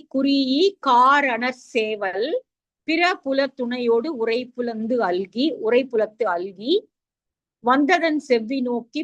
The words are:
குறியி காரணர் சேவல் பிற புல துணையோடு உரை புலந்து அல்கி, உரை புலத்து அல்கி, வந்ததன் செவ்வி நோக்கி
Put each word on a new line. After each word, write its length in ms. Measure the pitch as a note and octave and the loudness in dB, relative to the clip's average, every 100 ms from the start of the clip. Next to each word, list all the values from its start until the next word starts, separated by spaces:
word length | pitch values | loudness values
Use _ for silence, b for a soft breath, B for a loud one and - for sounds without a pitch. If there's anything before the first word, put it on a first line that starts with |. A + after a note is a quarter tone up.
| - | -4
குறியி 560 | C4+ C#4 C#4 C4 C4+ G4 - | -2 2 2 2 2 0 0
காரணர் 840 | C4+ A#3+ B3+ C#4+ C#4+ A#3 B3 B3+ | 2 4 6 4 2 -2 -4 -6
சேவல் 640 | - B3 G#3+ G#3+ G3 F#3+ B3+ B4 - _ _ _ - | -6 -4 -2 -4 -4 -4 -2 -4 -8 _ _ _ -4
பிற 140 | E4 F4 | 0 0
புல 320 | F#4 C4+ C4+ C#4 | 0 -2 -2 -2
துணையோடு 600 | - A#3+ B3 A#3+ A#3 D4+ C4+ | -4 -6 -2 0 0 -2 -4
உரை 220 | A3+ A#3 | -4 -4
புலந்து 520 | B3+ - A#3+ A3 A3 B3 | -6 -8 -6 -6 -4 -2
அல்கி, 480 | G3 F3+ F#3+ A3+ D4+ | 0 -2 -4 -2 -2
உரை 280 | B3+ A3 A#3+ | -2 2 2
புலத்து 400 | C4 A3 G#3+ - G#3+ | 2 0 -2 -2 -2
அல்கி, 460 | F3 F#3 F#3 A3+ G4 - _ _ _ _ _ _ _ | -2 -6 -8 -2 -2 -2 _ _ _ _ _ _ _
வந்ததன் 540 | A3+ C4+ C#4+ F4 D#4+ D4+ | 0 2 4 2 2 -2
செவ்வி 420 | - A#3+ A3 C4+ | 0 0 0 -4
நோக்கி 420 | B3 A#3+ A#3+ D4 | -2 -4 -6 -8